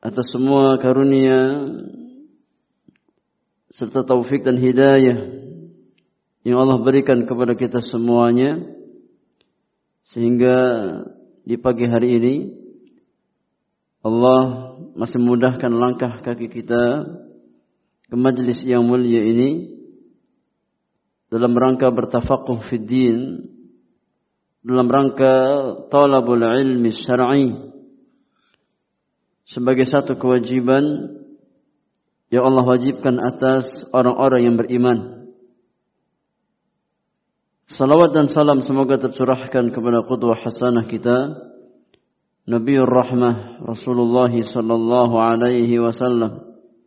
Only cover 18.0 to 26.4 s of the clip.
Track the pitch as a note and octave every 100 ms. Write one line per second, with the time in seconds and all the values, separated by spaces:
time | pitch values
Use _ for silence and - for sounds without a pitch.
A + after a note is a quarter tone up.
18 | _ A#2+ C3 B2 B2 A#2+ B2+ B2 A#2+ B2
19 | B2 A#2 G#2+ A#2 C3 D#3+ F#3 - - -
20 | _ _ _ _ _ _ _ _ _ _
21 | _ _ _ A2+ A#2+ A#2+ C3 B2+ C3 A#2
22 | A#2+ B2 - C3+ - A#2 - B2 G#2+ B2+
23 | B2 A2+ C3 F2 - - - _ _ _
24 | _ _ _ _ _ _ A#2 B2+ B2 C3+
25 | C#3 - C3 C3 C3 C#3+ C3+ - - C#3+
26 | C#3+ C3+ A#2+ A#2+